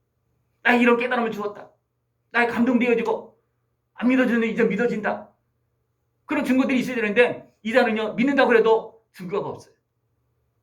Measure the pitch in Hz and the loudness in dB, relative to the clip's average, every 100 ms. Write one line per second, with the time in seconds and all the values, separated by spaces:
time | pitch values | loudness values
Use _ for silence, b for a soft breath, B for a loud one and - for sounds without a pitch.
0 | _ _ _ _ _ _ 233 240 240 233 | _ _ _ _ _ _ 0 4 4 2
1 | 247 247 220 202 202 - - _ _ _ | 0 -2 -4 -6 -10 -12 -20 _ _ _
2 | _ _ _ 233 233 233 240 240 247 226 | _ _ _ -2 0 0 0 0 0 0
3 | 220 - - _ _ _ _ _ _ - | -2 -6 -8 _ _ _ _ _ _ -4
4 | 233 262 240 233 226 190 202 202 240 214 | 0 2 2 0 -2 0 0 0 -2 -2
5 | 202 - - _ _ _ _ _ _ _ | -6 -8 -12 _ _ _ _ _ _ _
6 | _ _ - 294 247 254 277 254 208 247 | _ _ -6 -4 0 0 0 0 -2 -4
7 | 214 202 240 - - _ 214 247 226 214 | -2 2 0 0 -16 _ 0 2 2 0
8 | 214 170 262 277 247 233 220 220 - _ | -4 -2 0 2 4 4 6 4 0 _
9 | _ - 180 190 151 - - _ _ _ | _ -16 -8 -6 -6 -12 -18 _ _ _
10 | _ _ _ _ _ _ | _ _ _ _ _ _